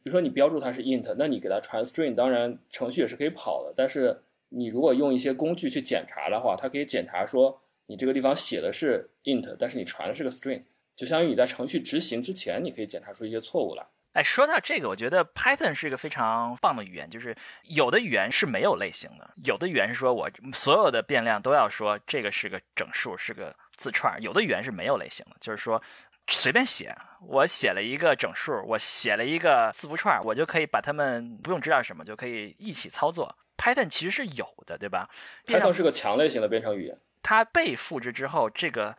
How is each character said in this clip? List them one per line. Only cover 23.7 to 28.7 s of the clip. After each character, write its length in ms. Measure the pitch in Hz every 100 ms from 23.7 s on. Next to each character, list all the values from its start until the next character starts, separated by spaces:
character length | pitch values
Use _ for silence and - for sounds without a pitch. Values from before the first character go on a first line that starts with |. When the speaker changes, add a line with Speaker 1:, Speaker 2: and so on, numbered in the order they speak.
| -
Speaker 2:
字 160 | -
串， 280 | - 214 -
有 120 | 214
的 80 | 175
语 60 | 202
言 160 | 95
是 80 | 127
没 140 | 95 104
有 120 | 120
类 100 | -
型 180 | - -
的， 60 | -
就 160 | - 104
是 20 |
说 220 | 117 110 - - - _ -
随 220 | - 127
便 140 | 226 262
写， 300 | - - - - -
我 240 | 185 135 175
写 280 | - 110
了 100 | 92
一 120 | 113 143
个 200 | 165 120
整 140 | 95
数， 180 | - - 117
我 100 | 107